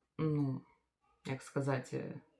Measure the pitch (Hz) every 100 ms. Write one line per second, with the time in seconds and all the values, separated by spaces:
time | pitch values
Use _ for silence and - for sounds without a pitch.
0 | _ - 156 147 139 131 - _ _ _
1 | _ _ - 131 - 147 135 127 - 135
2 | - - - _